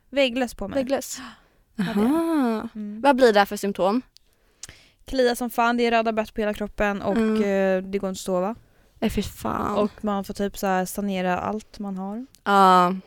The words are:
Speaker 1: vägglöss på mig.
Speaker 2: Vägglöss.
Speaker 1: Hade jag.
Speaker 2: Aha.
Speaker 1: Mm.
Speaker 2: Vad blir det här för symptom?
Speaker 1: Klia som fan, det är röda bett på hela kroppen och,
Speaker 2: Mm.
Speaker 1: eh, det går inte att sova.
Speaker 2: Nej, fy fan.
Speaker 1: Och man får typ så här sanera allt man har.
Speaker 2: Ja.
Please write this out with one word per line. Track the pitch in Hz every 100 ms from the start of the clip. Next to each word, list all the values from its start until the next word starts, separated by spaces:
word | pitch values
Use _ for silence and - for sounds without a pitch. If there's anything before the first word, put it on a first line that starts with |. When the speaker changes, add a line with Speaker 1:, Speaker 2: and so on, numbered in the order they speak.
| _
Speaker 1:
vägglöss | 269 262 240 240
på | - 196
mig. | 277
Speaker 2:
Vägglöss. | 254 254 - - 247 - _ _ _ -
Speaker 1:
Hade | 175 196
jag. | 226
Speaker 2:
Aha. | 320 330 320 247 220 226
Speaker 1:
Mm. | 214 208 214
Speaker 2:
Vad | 269 254
blir | 247
det | 202
här | 196
för | 208
symptom? | 196 196 185 233 - _ _ _ _ _ - - _ _
Speaker 1:
Klia | - 262 247 240
som | 247
fan, | - 233 240
det | 233
är |
röda | 226 226
bett | 220 214
på | -
hela | 208
kroppen | 214 208 - 208 202
och, | - 208
Speaker 2:
Mm. | 220 220
Speaker 1:
eh, | 202 196 190 185 190
det | 196
går | 196
inte | 185
att |
sova. | - 180 190 233 _ _ _ -
Speaker 2:
Nej, | 220
fy | -
fan. | 190 - 220 - - 202
Speaker 1:
Och | 214 -
man | 214 196
får | 190
typ | 202 202 -
så | 202
här | 185
sanera | 185 - 202 185 185 180
allt | 196 214 - -
man | 202 185
har. | 196 214 262 _
Speaker 2:
Ja. | - 196 190 185 180 185